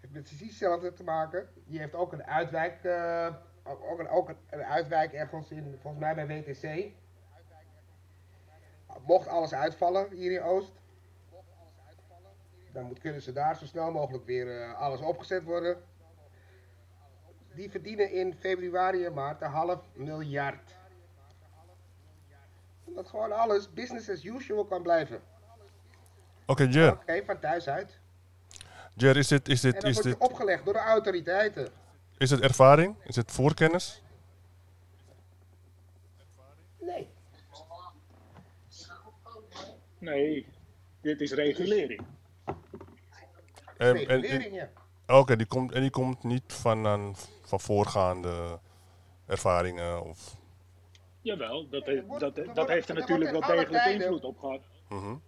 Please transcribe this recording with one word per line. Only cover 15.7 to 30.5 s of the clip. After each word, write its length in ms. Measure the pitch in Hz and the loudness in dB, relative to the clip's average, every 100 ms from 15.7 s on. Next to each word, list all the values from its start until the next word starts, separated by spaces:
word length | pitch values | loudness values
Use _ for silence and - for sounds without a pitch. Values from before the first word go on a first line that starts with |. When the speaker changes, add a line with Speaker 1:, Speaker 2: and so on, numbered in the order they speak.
| 175 - - - - - - - - - - - - - - - - - | -4 -8 -20 -20 -20 -20 -20 -20 -20 -20 -20 -20 -20 -20 -20 -20 -20 -20
Speaker 1:
Die 160 | 143 202 | -16 -12
verdienen 400 | 190 180 214 196 | -12 -10 -2 0
in 220 | 185 185 | 0 -2
februari 680 | 170 190 185 180 180 185 185 | -4 -2 -2 0 0 2 2
en 100 | 175 | -2
maart 280 | 147 139 151 | -4 -6 -6
een 80 | 156 | -4
half 300 | 147 170 180 - | -2 -2 -2 -6
miljard. 800 | - 139 156 156 139 139 135 - - - - - - - - - - - - - - - - - - - - - - | -12 -10 -8 -6 -4 -4 -6 -18 -20 -20 -20 -20 -20 -20 -20 -20 -20 -20 -20 -20 -20 -20 -20 -20 -20 -20 -20 -20 -20
Omdat 240 | - 359 370 | -16 -12 -10
gewoon 240 | - - | -6 -4
alles 400 | 415 233 403 202 | 0 2 2 0
business 380 | 160 240 240 214 | -12 -10 -10 -8
as 140 | 180 | -8
usual 400 | 151 247 277 208 | -8 -12 -6 -4
kan 180 | 202 185 | -2 -4
blijven. 380 | 170 170 147 113 - - - - - - - - - - - - - | 2 2 2 -10 -16 -20 -20 -20 -20 -20 -20 -20 -20 -20 -20 -20 -2
Speaker 2:
Oké, 160 | 139 | 2
Jer. 300 | 135 135 165 | 4 8 8
Speaker 1:
Oké, 320 | - - 170 | 6 -2 -4
van 140 | 202 185 | -2 -4
thuis 300 | 151 170 151 | -2 -2 -2
uit. 300 | 147 202 - - - _ _ _ - - - - | -6 -8 -16 -20 -20 _ _ _ -20 -20 -20 -20
Speaker 2:
Jer, 220 | - 127 135 | 4 6 6
is 120 | 139 | 6
dit, 200 | 143 - | 4 4
is 120 | 135 | 2
dit, 140 | 131 | 4
Speaker 1:
En 60 | 120 | 2
dat 80 | - | 0
Speaker 2:
is 60 | |
Speaker 1:
wordt 140 | 120 123 | 2 0
je 60 | 123 | 2
Speaker 2:
dit 100 | 254 | 0
Speaker 1:
opgelegd 340 | - 208 | 2 0